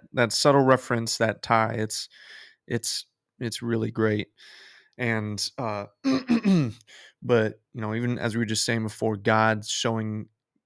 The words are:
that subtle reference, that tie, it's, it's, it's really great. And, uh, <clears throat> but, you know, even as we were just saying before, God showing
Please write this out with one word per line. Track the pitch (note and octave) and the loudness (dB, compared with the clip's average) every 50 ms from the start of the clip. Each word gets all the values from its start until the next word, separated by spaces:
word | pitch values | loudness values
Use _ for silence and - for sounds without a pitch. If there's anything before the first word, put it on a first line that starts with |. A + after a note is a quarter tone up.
| - - | -4 -6
that | - B2+ A#2+ G#2+ | -2 0 0 0
subtle | - - - D3 C3+ C#3 | 0 2 4 6 6 6
reference, | C3 C3 C3 A#2+ - - B2 A#2 A2+ A2 - - | 6 6 4 4 2 -2 -2 -2 -2 -4 -2 0
that | A2+ A2 G2+ - | 0 0 -2 -4
tie, | - - A#2 A2+ A2 A2+ A2+ | 0 2 2 2 2 2 0
it's, | A2 A2 G#2+ - - - - _ - - - - - - - _ _ _ | -4 -4 -4 -6 -10 -10 -12 _ -20 -20 -20 -20 -20 -20 -20 _ _ _
it's, | - - A2+ - - - - - _ _ _ _ _ _ - | -4 -4 -4 -4 -4 -8 -8 -10 _ _ _ _ _ _ -8
it's | B2 A2+ - - | -8 -8 -8 -6
really | A#2+ A#2 A#2 A2+ A2 A2 | -4 -2 -2 -2 -2 -2
great. | A2+ A2+ A2 G#2+ G#2+ G2+ G2 _ _ _ - - - - - - - - _ _ _ - | 0 0 0 2 2 0 -4 _ _ _ -20 -20 -20 -20 -20 -20 -20 -20 _ _ _ -6
And, | B2 A#2 A2+ A2 G#2+ G#2+ G#2 F#2+ - - - - | -2 -2 -2 -2 -4 -6 -6 -6 -8 -8 -6 -6
uh, | B2 A2 G#2 G2+ G#2 - _ | -6 -6 -6 -6 -8 -12 _
<clears throat> | _ - C4+ C4 C4 B3+ B3+ A#3+ A#3 - G3+ F#3+ E3 C#3 A2+ - - _ _ - - - - _ _ | _ -2 -2 -2 -2 0 0 0 0 2 4 4 4 2 0 -4 -12 _ _ -20 -20 -20 -20 _ _
but, | - B2 B2 A2+ G#2+ G#2+ - _ _ _ - | 0 2 2 2 2 0 -4 _ _ _ -12
you | B2 | -8
know, | A2 G#2+ A2 | -6 -4 -4
even | A#2 A#2+ A#2+ B2 - | -2 -2 -2 -2 -2
as | - A#2 G#2 | -2 -2 -2
we | A#2 | -2
were | A#2 | -2
just | G#2+ A2+ - - | -2 -2 -2 0
saying | - A2+ A2+ A2 | 0 0 -2 -2
before, | G#2+ - - A#2 A2 G#2+ | -4 -4 -4 -2 -2 -2
God | G2 G2+ A2+ A2 A2 A2 A2 A2 G#2+ G#2 | 0 2 4 4 6 4 4 2 0 -4
showing | - - - - A#2 A2+ A2+ A2 A2 G#2+ G#2+ - _ _ _ _ _ _ _ _ | -6 -6 -2 -2 -2 -2 -2 -4 -4 -6 -8 -8 _ _ _ _ _ _ _ _